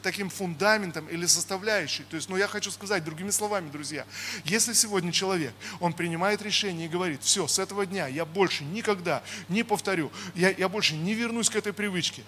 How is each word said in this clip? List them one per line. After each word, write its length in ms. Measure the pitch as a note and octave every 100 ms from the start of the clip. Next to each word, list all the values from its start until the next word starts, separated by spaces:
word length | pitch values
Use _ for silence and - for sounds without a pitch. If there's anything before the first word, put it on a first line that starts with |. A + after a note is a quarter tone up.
таким 280 | F#3+ G3 F#3+
фундаментом 760 | - F#3+ D3+ G3+ G#3+ F#3 D#3 D#3
или 200 | E3+ F3
составляющей". 800 | E3+ - F#3+ G#3+ G#3 D3 - C#3
То 60 | D#3+
есть, 120 | F3
ну, 80 | F#3
я 120 | G3+
хочу 220 | G#3 G3+
сказать 340 | - G3+ G3
другими 260 | D#3+ D#3 G3
словами, 400 | G3+ G#3 G3+ D#3
друзья, 340 | D3 D3 D3 A2 - - G#3
если 280 | D3+ G#3+ A#3+
сегодня 400 | A3 A3 G3 F3
человек, 400 | - F#3+ F#3 C3 - - F#3
он 120 | F3
принимает 500 | E3+ E3+ E3 G3 G#3
решение 440 | G#3 - G3+ E3 E3
и 20 |
говорит, 340 | F3+ F#3 C3+
"Все, 240 | - G3+ D3+
с 120 | -
этого 280 | F#3+ G3 F#3+
дня 220 | F#3+ C#3
я 160 | C#3
больше 400 | D#3+ G3+ F3+ -
никогда 580 | C#3+ G#3+ G#3+ G3+ F3 C3+ - G#3+ E3+
не 140 | G3
повторю, 480 | A3+ G3+ - F3+ C#3 - F#3
я, 160 | E3+ F#3+
я 180 | F#3 F#3
больше 260 | G3+ - D#3
не 180 | F3
вернусь 360 | A3 A#3 A#3 -
к 60 | G#3+
этой 160 | G#3
привычке". 500 | F3 G3+ F3+ - -